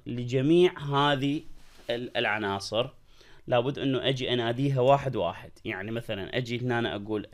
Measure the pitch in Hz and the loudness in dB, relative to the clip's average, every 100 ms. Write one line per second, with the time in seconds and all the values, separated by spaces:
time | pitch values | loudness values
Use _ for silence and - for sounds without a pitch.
0 | - 120 120 131 139 170 180 - 143 139 | -8 -6 -2 0 4 6 6 2 -2 2
1 | 143 139 143 156 - - - - - 120 | 4 2 0 -2 -6 -16 -18 -14 -6 -6
2 | 123 - 113 107 101 98 - 110 135 - | -4 -2 0 0 -2 -4 -2 -2 -2 -6
3 | - - - - - 123 127 139 135 127 | -20 -20 -20 -14 0 0 2 0 0 0
4 | 131 131 131 123 117 120 139 135 127 139 | 0 -2 0 0 0 0 0 4 6 6
5 | 139 107 85 - 82 - 107 95 104 117 | 4 -2 -2 -4 -12 -12 -6 -6 -4 -6
6 | 117 101 95 127 117 120 123 120 113 104 | -6 -8 -4 -4 -4 -4 0 0 0 -4
7 | 101 107 - | -4 -4 0